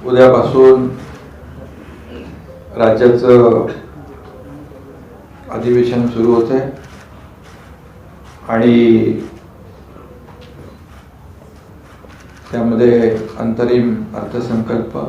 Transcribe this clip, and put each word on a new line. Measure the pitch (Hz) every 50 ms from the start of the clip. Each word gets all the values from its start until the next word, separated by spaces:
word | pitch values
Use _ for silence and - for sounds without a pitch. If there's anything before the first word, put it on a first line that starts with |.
| 123
उद्यापासून | 127 123 123 127 127 123 117 117 120 127 131 131 131 131 127 127 123 - - - - - - - - - - - - - - - - - - - - - - - - - - - - - - - - - - - - -
राज्याचं | 117 117 110 110 113 123 123 120 120 123 123 123 123 120 113 113 113 - - - - - - - - - - - - - - - - - - 143 147 143 - - - - - - - - - - - - - - - - -
अधिवेशन | 113 113 113 120 123 123 120 120 120 120 120
सुरू | 117 117 113 113 117 120
होतंय | 117 113 117 131 131 131 135 - - - - - - - - - - - - - - - - - - - - - - - - - - - - - - - - - - - -
आणि | 113 113 117 120 120 117 117 113 113 110 110 - 107 - - - - - - - - - - - - - - - - - - - - - - - - - - - - - - - - - - - - - - - - - - - - - - - - - - - - - - - - - - - - - - - - - - - -
त्यामध्ये | 117 113 117 117 113 123 120 120 117 117 110 110 110 - - - -
अंतरिम | 113 113 113 117 120 120 123 123 117 117 110 107 107 - -
अर्थसंकल्प | 107 104 - - 120 120 117 113 113 113 - 120 113 110 - - - 73